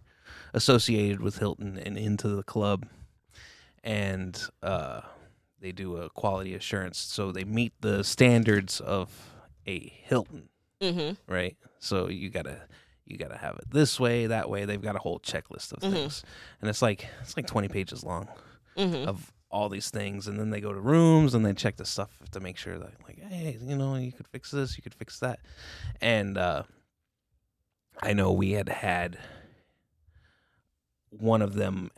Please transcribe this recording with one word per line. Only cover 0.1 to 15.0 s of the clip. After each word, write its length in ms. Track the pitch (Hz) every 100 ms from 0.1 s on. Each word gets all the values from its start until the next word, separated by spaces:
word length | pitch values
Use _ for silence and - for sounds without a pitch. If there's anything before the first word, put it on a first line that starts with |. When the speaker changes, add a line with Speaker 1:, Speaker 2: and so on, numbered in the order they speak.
| _ - - -
Speaker 1:
associated 640 | 123 - 123 117 107 104 101
with 180 | 104 -
Hilton 400 | 101 - 101 95
and 180 | - 101
into 300 | 107 104 107
the 140 | 101
club. 440 | - 110 101 98 - - - _ _ - - - - _
And, 560 | - 107 98 95 92 90 - -
uh, 400 | - 92 67 57 - - - _ _ _
they 100 | 95
do 240 | 90 92 85
a 140 | 85
quality 440 | - 104 95 95
assurance. 440 | 95 - 101 92 -
So 320 | - - 98
they 140 | 92
meet 280 | 98 110 117 -
the 200 | 107 101
standards 800 | 101 - 127 117 110 101 95 -
of 500 | - 95 90 - - - - - -
a 120 | 92 - -
Hilton, 460 | - 131 - 156 - _ _ -
Speaker 2:
Mm-hmm. 520 | 190 175 151 208 -
Speaker 1:
right? 240 | 92 90 - - _
So 300 | - 95 87
you 220 | 95 95
gotta, 320 | 87 71 - - - _ _ -
you 100 | -
gotta 200 | 69 -
have 180 | - -
it 120 | -
this 300 | 139 143 -
way, 260 | 123 120 113
that 240 | 110 -
way. 140 | 101
They've 180 | 101 101
got 140 | 104
a 20 |
whole 220 | 101